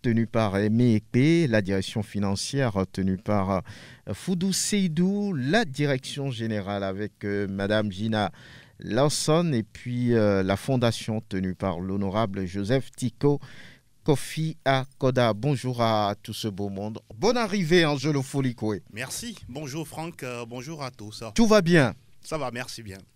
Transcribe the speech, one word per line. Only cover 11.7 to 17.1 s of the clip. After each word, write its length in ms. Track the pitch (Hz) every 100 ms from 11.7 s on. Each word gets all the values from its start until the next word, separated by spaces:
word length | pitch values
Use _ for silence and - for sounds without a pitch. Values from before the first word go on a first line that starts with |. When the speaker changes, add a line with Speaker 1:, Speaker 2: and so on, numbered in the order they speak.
| 85
Speaker 1:
l'honorable 640 | 92 98 98 101 110 98 92
Joseph 440 | 95 98 135 -
Tiko 480 | - 123 - 147 143 - - - - _ _
Kofi 520 | - 139 - - 160 -
Akoda. 720 | 135 135 131 - 135 127 120
Bonjour 480 | 104 135 135 127 123
à 320 | 113 107 104 101
tout 100 | -
ce 160 | 107 113
beau 200 | 95 101
monde. 320 | 98 104 110 -